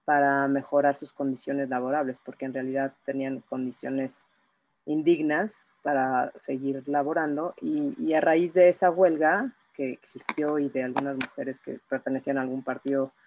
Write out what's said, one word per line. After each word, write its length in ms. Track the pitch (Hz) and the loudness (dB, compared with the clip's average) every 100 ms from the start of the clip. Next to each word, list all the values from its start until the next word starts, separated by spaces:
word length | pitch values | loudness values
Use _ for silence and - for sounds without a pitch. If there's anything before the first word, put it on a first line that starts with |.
para 440 | - 147 139 139 139 | 0 4 4 4 2
mejorar 480 | 139 - 143 143 139 | 0 0 2 2 0
sus 160 | 143 | -8
condiciones 560 | - 139 127 - 139 135 | -6 -4 -4 -6 -4 -4
laborables, 520 | 127 127 147 131 123 | -4 -2 -2 -2 -6
porque 220 | - - 135 | -14 -10 -8
en 80 | |
realidad 400 | 131 131 135 135 - | -6 -4 -2 -4 -6
tenían 360 | - 135 135 131 | -8 -6 -4 -6
condiciones 840 | - 127 127 - 131 135 131 - _ _ _ _ _ _ 156 | -6 -6 -6 -8 -6 -4 -4 -8 _ _ _ _ _ _ -4
indignas 840 | 156 156 160 156 151 208 - - _ | 0 4 4 2 -2 -2 -8 -20 _
para 500 | 147 139 131 127 139 - | -2 0 0 0 -2 -6
seguir 520 | - 131 139 135 135 | -8 -6 -4 -6 -4
laborando, 680 | 143 143 165 151 147 170 - | -2 0 -2 -2 -4 -6 -6
y, 340 | 156 151 143 - | -6 -2 -4 -4
y 120 | 160 | 0
a 60 | 156 | 2
raíz 320 | 160 160 175 | 4 4 4
de 160 | 180 180 | 6 6
esa 200 | 175 185 | 6 2
huelga 640 | 170 180 156 156 196 254 - _ | 6 4 6 2 2 -2 -8 _
que 180 | - 135 | -6 -6
existió 680 | - - 131 - - 147 151 | -6 -14 -14 -8 -4 0 0
y 120 | 143 | 0
de 120 | 135 | -2
algunas 340 | 127 127 139 131 | -2 -2 -4 -4
mujeres 440 | 131 - 131 127 | -6 -6 -8 -8
que 180 | - 127 - | -12 -14 -6
pertenecían 500 | 135 131 131 147 135 | -4 -2 -4 -2 -2
a 40 | |
algún 220 | 131 131 | -2 -4
partido 480 | 131 127 135 139 135 - | -6 -6 -2 0 -2 -6